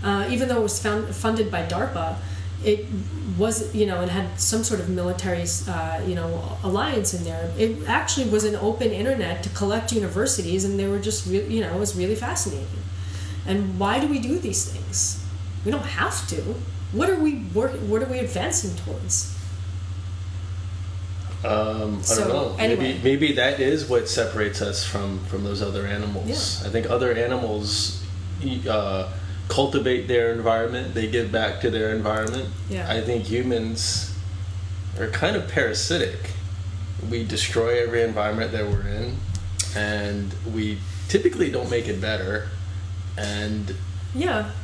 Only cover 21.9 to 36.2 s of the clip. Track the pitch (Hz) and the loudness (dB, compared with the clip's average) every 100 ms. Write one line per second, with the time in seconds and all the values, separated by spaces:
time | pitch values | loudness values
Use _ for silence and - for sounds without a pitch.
21.9 | 101 95 110 104 135 139 92 160 117 131 | 0 2 2 4 2 0 2 2 4 2
22.9 | 135 127 139 151 127 127 143 135 156 - | 2 4 6 4 4 4 4 4 2 4
23.9 | 123 113 - 110 98 104 90 101 95 - | 2 4 0 0 2 0 0 -2 -2 -2
24.9 | 101 101 95 92 95 101 101 101 98 98 | -2 -2 -2 -2 -2 -2 -2 -2 -2 -2
25.9 | 101 104 98 101 135 - - 101 110 - | -2 -2 -2 -2 0 -2 -2 -2 0 2
26.9 | 120 127 113 120 127 117 104 101 - - | 2 4 4 2 2 0 0 0 0 0
27.9 | - - - - - 135 127 127 107 98 | -2 -6 -6 -4 -2 -2 -2 2 2 2
28.9 | 95 92 - - - - - 135 143 127 | 0 0 -4 -4 -6 0 4 4 4 4
29.9 | 123 127 120 117 117 113 113 117 123 113 | 2 4 4 4 4 4 4 2 0 -2
30.9 | 113 110 117 113 110 107 95 120 113 107 | 0 2 2 2 2 2 2 0 2 0
31.9 | 110 104 110 110 127 - - - 185 - | 2 2 2 0 -2 -4 -4 -4 -4 0
32.9 | 113 110 120 95 117 127 117 110 113 - | 0 0 0 0 0 2 0 0 -2 0
33.9 | - - - - - - - - - - | -2 -2 -4 -6 -6 -6 -6 -6 -6 -6
34.9 | - 113 - 220 202 - - 120 107 - | -4 -4 0 0 0 0 2 2 2 0
35.9 | 170 104 - | 2 0 -2